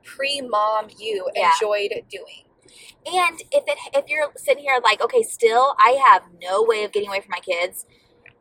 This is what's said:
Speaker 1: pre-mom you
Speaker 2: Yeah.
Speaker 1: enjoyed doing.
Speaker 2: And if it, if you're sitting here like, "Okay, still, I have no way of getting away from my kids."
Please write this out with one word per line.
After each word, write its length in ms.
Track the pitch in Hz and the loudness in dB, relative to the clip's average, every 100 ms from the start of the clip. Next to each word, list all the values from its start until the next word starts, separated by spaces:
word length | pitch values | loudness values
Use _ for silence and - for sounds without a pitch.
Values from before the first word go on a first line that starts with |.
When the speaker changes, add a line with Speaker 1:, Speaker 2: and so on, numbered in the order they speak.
Speaker 1:
pre-mom 840 | - - 277 285 247 208 214 214 214 - | -18 -8 -6 -6 -4 0 0 -2 -4 -10
you 320 | 220 202 180 | -8 -6 -4
Speaker 2:
Yeah. 180 | - 214 | 0 2
Speaker 1:
enjoyed 400 | 185 214 208 202 185 - | 2 2 0 -2 -6 -10
doing. 300 | 190 - - _ _ _ - - - 311 | -16 -18 -20 _ _ _ -20 -20 -16 -4
Speaker 2:
And 360 | 359 349 339 - | 0 0 -2 -2
if 120 | 571 - | -2 0
it, 100 | 294 - | -6 -2
if 140 | 285 - | -2 -2
you're 240 | 302 294 - | -2 -4 -4
sitting 280 | - 277 | -2 -2
here 140 | 285 254 | 0 0
like, 180 | 233 208 | 2 0
"Okay, 200 | 233 247 | 0 0
still, 520 | 220 - 226 233 269 - | 0 -4 0 2 2 4
I 120 | 240 269 254 | 4 6 6
have 160 | 196 180 175 | 4 2 -14
no 220 | 180 196 | -4 0
way 220 | 226 214 | 0 0
of 80 | 208 | -2
getting 160 | - 208 | -4 -4
away 100 | 196 | -6
from 120 | - | -6
my 80 | 190 | -10
kids." 440 | - 175 180 - - _ _ _ - _ | -6 -4 -4 -8 -20 _ _ _ -20 _